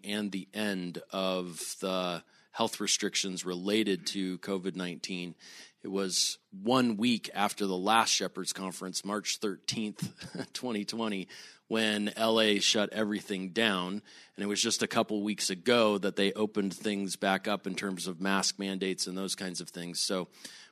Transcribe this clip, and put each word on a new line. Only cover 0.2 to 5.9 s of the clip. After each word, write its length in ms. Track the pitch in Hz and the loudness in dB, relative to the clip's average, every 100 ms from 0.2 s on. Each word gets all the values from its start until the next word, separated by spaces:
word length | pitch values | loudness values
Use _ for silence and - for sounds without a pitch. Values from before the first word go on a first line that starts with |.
| 104 | -2
the 160 | 95 - | -4 -6
end 480 | 107 107 95 87 85 - | -4 -2 -2 -4 -8 -6
of 640 | 98 92 92 90 80 - - | -2 0 0 -2 -8 -8 -4
the 420 | 95 92 90 82 - _ _ | -2 0 0 -4 -8 _ _
health 280 | - 113 - | -2 -2 0
restrictions 640 | 101 - 101 - 98 92 | 0 0 2 0 -2 -4
related 600 | 90 90 95 110 101 90 - | -4 -2 2 4 4 2 0
to 300 | 101 92 90 | -4 -4 -4
covid 380 | - 98 92 87 | -2 -2 -2 -4
nineteen. 580 | 90 82 - 92 87 - - - - _ | -6 -6 -6 -6 -6 -10 -18 -20 -20 _
It 60 | |
was 500 | - | -4